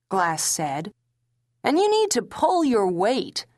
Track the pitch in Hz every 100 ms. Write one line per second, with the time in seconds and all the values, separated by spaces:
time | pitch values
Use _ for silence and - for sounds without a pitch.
0 | _ 190 170 160 - - 151 139 170 -
1 | _ _ _ _ _ _ - 302 415 427
2 | 427 247 196 - 311 359 302 233 190 170
3 | 196 254 - - -